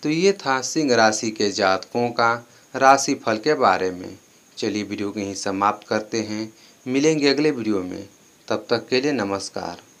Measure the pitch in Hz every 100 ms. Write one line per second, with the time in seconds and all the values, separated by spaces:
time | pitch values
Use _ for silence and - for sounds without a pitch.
0 | 151 156 190 196 139 131 123 160 151 120
1 | 110 107 113 107 104 98 98 95 - 120
2 | 120 120 117 117 120 - _ 131 135 139
3 | - 135 - 110 147 147 120 90 92 90
4 | 92 98 _ _ _ - 113 104 98 101
5 | 101 104 98 98 - 98 101 104 - 107
6 | - 113 104 107 110 - - _ - 131
7 | 151 156 143 135 156 139 107 104 90 92
8 | 101 _ _ _ - 110 - 120 - 127
9 | 139 139 101 98 - - 87 87 - _